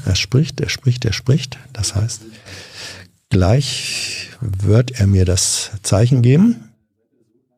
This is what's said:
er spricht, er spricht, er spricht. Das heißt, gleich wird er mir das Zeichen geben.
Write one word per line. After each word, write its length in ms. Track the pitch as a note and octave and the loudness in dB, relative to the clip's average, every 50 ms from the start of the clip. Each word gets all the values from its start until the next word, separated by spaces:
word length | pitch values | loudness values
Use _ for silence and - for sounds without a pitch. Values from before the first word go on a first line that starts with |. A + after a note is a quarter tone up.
| - | -2
er 120 | - F#2 | -2 -2
spricht, 440 | - - - - B2+ D#3+ - - - | -2 -2 0 2 0 0 0 -2 -6
er 80 | - - | -6 -6
spricht, 360 | - - _ C3 B2 B2 B2 | -6 -4 _ -2 -2 0 -2
er 80 | A#2 G2 | -4 -4
spricht. 420 | - - - C3 E3+ - - - - - - - | -4 0 0 0 0 0 -6 -14 -18 -20 -20 -10
Das 220 | - G2 - - | -8 -6 -4 -2
heißt, 260 | F#2+ G#2+ A#2 - - - - - - - - - - - - - - - - - - - _ _ _ _ _ | -2 -4 -4 -6 -10 -16 -20 -20 -20 -20 -20 -20 -20 -20 -20 -20 -18 -18 -18 -18 -18 -20 _ _ _ _ _
gleich 1000 | - F#2+ F#2 F2 A2+ C#3 C#3+ - - - - - - - - - - - - - - - | 2 2 4 4 4 2 0 -2 -6 -8 -8 -8 -8 -8 -8 -10 -10 -12 -14 -16 -14 -10
wird 500 | - G#2 F#2+ F#2+ G2+ G2 G#2 A2+ A#2+ A#2+ - - | -8 -8 -6 -4 0 2 4 4 2 0 0 0
er 60 | G2+ | 2
mir 180 | G2 G2 F#2+ F#2 | 4 4 4 4
das 460 | F2+ F2+ F#2 - - - - - - - - - | 2 2 0 0 -2 -4 -4 -6 -8 -12 -10 -4
Zeichen 380 | - - F#2+ A#2 A#2+ C#3 B2+ | 0 2 2 4 4 4 4
geben. 500 | A#2+ B2 C3 D#3 G3 A#3+ A#3 - - - _ _ _ _ _ _ _ _ _ _ _ _ _ _ _ _ _ | 4 4 6 6 4 4 2 0 -6 -20 _ _ _ _ _ _ _ _ _ _ _ _ _ _ _ _ _